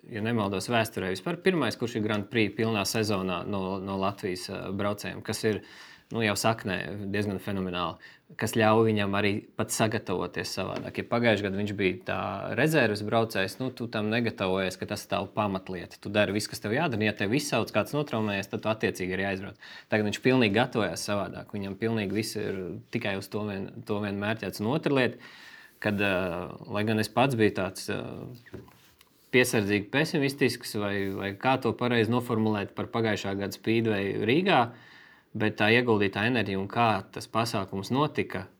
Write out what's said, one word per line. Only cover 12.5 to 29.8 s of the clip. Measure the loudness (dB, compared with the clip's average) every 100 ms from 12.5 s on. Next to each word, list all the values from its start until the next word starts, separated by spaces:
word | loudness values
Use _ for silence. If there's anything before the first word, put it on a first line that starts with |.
| 2
rezerves | 4 4 4 2 2
braucējs, | 2 2 0 -2 -4
nu, | -8
tu | -6 -6
tam | -4 0
negatavojies, | 0 0 -2 0 2 0 -4
ka | -8
tas | -8 -4
ir |
tava | -4 -2 -2
pamatlieta. | -2 -2 -6 -10 -10 -12
Tu | -2
dari | 2 2 0
visu, | -4
kas | -6 -4
tev | -2
jādara. | 0 0 0
Ja | 0
tev | 0 0
izsauc, | 0 -2 0
kāds | 0 0 -4
notraumējies, | -2 -2 -2 -2 -4
tad | -4 -4
tu |
attiecīgi | 0 -2 -2 -4 -2
arī | -2
aizbrauc. | -4 -6 -14 -20 -20 -2
Tagad | 0 0
viņš | 2 4
pilnīgi | 6 4 4
gatavojās | 2 0 0 -2 -4
savādāk. | -4 -4 -8 -10 -8
Viņam | -8 -4
pilnīgi | -2 0 0 -2
viss | -2 -4
ir | -4 -4 -6 -10 -8
tikai | -4 -4 -4
uz | -6
to | -6 -4
vien, | -6 -8 -12 -6
to | -4
vien | -2 -2
mērķēts. | -2 -2 -4 -4
Un | -2 0
otra | 2 4
lieta, | 4 0 -18 -20 -20 -20 -20 _
kad, | 0 2
ā, | 2 2 0 -4 -8 -12 -6
lai | -2 2
gan | 2
es | 2
pats | 4 4 6
biju | 4 4
tāds, | -4 -6 -6
ā, | -6 -6 -10 -12 -14 -16 -18 -18 -20 _ _ _ _ _
piesardzīgi | 4 6 4 4 0